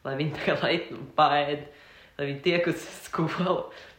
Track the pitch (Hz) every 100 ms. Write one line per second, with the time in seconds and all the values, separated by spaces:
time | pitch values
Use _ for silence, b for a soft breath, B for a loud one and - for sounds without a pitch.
0 | 135 135 151 - - - 170 170 - -
1 | - - 147 147 143 147 - B B B
2 | B - 143 139 175 175 175 - - -
3 | - - 160 - 180 165 - B B